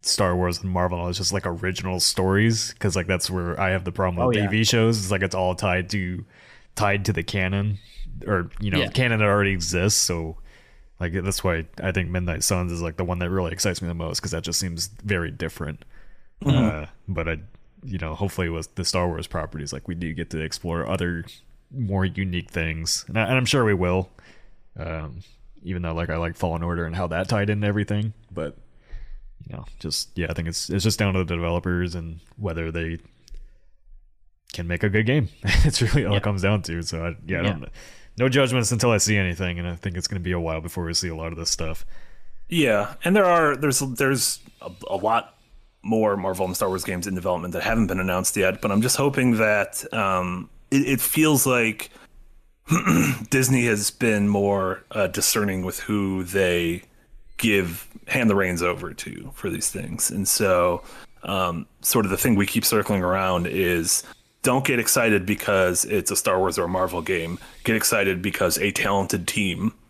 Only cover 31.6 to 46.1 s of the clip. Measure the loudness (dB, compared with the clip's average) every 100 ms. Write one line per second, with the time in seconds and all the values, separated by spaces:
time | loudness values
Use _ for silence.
31.6 | 0 0 -2 -4 -10 -12 -18 -8 -6 -4
32.6 | -4 -4 -4 -6 -12 _ -16 -16 -16 -20
33.6 | -20 _ -20 -20 -20 _ -20 _ _ -8
34.6 | -4 0 2 2 4 2 0 -2 2 6
35.6 | 6 4 2 2 4 2 2 0 2 2
36.6 | 0 -6 -4 -4 -6 -6 -6 -2 -2 -2
37.6 | -10 -14 -18 -20 -16 0 2 4 4 2
38.6 | 2 2 4 4 4 4 2 0 -2 -2
39.6 | -6 -6 -6 -6 -4 -4 -2 -2 0 -4
40.6 | -6 -6 -4 -2 -4 -6 -8 -6 -6 -4
41.6 | -2 -4 -6 -8 -10 -12 -12 -10 -2 2
42.6 | 4 4 0 -2 2 6 6 6 4 4
43.6 | 2 2 -2 0 2 2 0 -4 -12 -16
44.6 | -16 -14 -6 0 2 2 0 _ _ -20
45.6 | _ _ 0 2 4